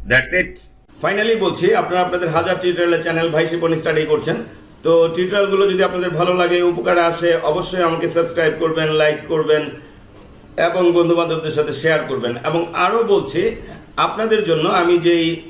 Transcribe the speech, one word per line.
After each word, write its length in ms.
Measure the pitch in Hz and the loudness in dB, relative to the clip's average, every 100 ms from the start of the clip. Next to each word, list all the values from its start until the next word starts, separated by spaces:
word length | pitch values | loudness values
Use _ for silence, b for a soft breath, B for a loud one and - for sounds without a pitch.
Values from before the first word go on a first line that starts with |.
| - | 2
That's 360 | 127 - 180 | 0 2 -2
it। 160 | 180 - - - _ - | -2 -8 -20 -20 _ -6
Finally 340 | 156 202 220 220 | -4 0 0 2
বলছি, 360 | 185 - 180 208 | 0 0 2 2
আপনারা 260 | 170 180 | 2 0
আপনাদের 280 | 180 175 170 | 0 -2 0
হাজার 300 | 156 175 180 | 0 0 0
টিউটোরিয়ালের 400 | 180 175 175 165 | 0 0 0 0
চ্যানেল 280 | 170 165 165 | 0 -2 0
ভাই 180 | 156 165 | 0 0
শিপন 280 | 170 165 160 | -2 -2 0
স্টাডি 300 | 170 156 151 | 0 -2 0
করছেন, 300 | 151 156 - - - - - | 0 0 -4 -8 -18 -20 -4
তো 240 | 160 165 165 165 | 2 4 4 0
টিউটোরিয়ালগুলো 560 | 185 202 196 190 202 | -2 0 0 2 2
যদি 120 | 185 | 2
আপনাদের 260 | 185 180 180 | 0 0 -4
ভালো 240 | 156 180 | 0 0
লাগে, 280 | 180 170 175 | 2 2 2
উপকারে 400 | 175 170 180 175 | 2 0 0 2
আসে, 340 | 170 165 170 165 | 2 2 0 2
অবশ্যই 380 | 143 175 170 180 | 0 -2 -4 -2
আমাকে 260 | 165 160 160 | 0 0 -2
সাবস্ক্রাইব 460 | 170 170 170 160 156 | 0 -2 0 0 0
করবেন, 320 | 165 160 156 | -2 0 0
লাইক 260 | 156 151 147 - | 2 2 0 -4
করবেন 340 | 160 147 151 143 - - - - - - - - - | -2 2 2 0 -12 -20 -20 -20 -20 -20 -20 -12 -2
এবং 340 | 165 175 175 | 0 2 4
বন্ধু-বান্ধবদের 600 | 170 165 170 160 160 156 | 4 2 2 0 -2 -2
সাথে 220 | 151 147 | -2 -2
শেয়ার 260 | 127 160 156 143 | 0 0 0 -2
করবেন। 280 | 135 120 117 151 | -4 -4 -4 -2
এবং 200 | 165 170 | -2 -2
আরও 300 | - 180 226 | -2 0 0
বলছি, 520 | 220 196 160 165 220 226 B B - - | 2 2 0 -2 -4 -4 B B -12 -4
আপনাদের 460 | 165 180 220 220 | -2 -2 0 0
জন্য 260 | 165 156 170 | 0 0 2
আমি 280 | 202 170 175 | 2 2 2
যেই 440 | 170 170 165 165 | 4 2 0 -4